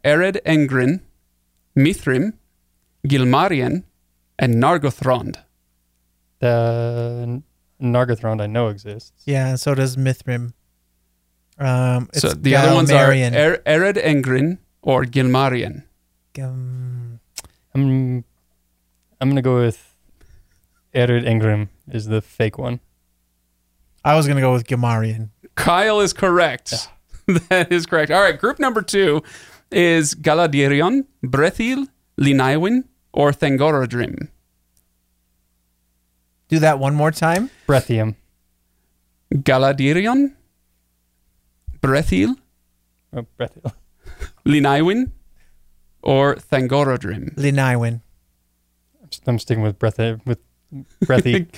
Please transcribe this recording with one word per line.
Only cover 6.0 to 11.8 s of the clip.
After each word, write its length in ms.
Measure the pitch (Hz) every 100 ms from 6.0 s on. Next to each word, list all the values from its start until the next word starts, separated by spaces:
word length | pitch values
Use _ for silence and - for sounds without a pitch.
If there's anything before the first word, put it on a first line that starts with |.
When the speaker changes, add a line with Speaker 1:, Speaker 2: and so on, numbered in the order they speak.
| _ _ _ _
Speaker 2:
The 840 | 123 120 117 117 117 120 117 120
N-, 180 | 120 123 - _ _ _
Nargothrond 580 | 127 120 123 113 113 110
I 60 | 104
know 220 | 113 113
exists. 540 | 101 104 104 - _ -
Speaker 3:
Yeah, 300 | 139 131 131
so 180 | 151
does 220 | 135 131 127
Mithrim. 560 | 131 127 - 123 120 - _ _ _ _ _ _ _ _ _ _
Um, 500 | 135 127